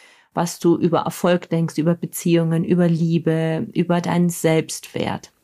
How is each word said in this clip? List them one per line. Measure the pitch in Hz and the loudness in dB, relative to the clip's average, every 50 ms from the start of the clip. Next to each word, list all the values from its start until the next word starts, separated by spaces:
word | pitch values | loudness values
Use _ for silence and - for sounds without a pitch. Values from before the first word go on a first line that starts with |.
| - - _ _ _ _ - | -20 -20 _ _ _ _ -4
Was | - 175 170 - - | -4 -4 -4 -4 0
du | - 170 170 165 | 2 2 2 4
über | - 170 165 147 | 2 2 2 0
Erfolg | - - - - - 175 180 175 - - | 0 -4 -4 0 2 2 2 0 0 -2
denkst, | 165 165 165 156 - | -2 -2 -2 -2 -2
über | 156 151 170 170 | -2 0 0 0
Beziehungen, | 170 - - - - - 175 170 170 165 160 165 165 185 | -2 -4 -8 -8 -4 0 2 2 2 2 2 0 0 0
über | - 180 175 175 175 | 2 2 2 4 2
Liebe, | 170 156 170 165 165 165 - 160 160 160 160 160 160 160 - - - | 2 2 2 0 0 0 0 0 0 0 0 -2 -2 -4 -6 -4 -4
über | - 170 175 175 175 | -2 0 0 0 0
deinen | 175 175 170 175 175 175 | 0 0 0 2 2 0
Selbstwert. | 170 - - 160 160 160 156 - - - - - - - - - - - - - _ _ | 0 0 0 2 2 2 0 -2 -8 -14 -12 -10 -8 -6 -4 -4 -6 -8 -10 -16 _ _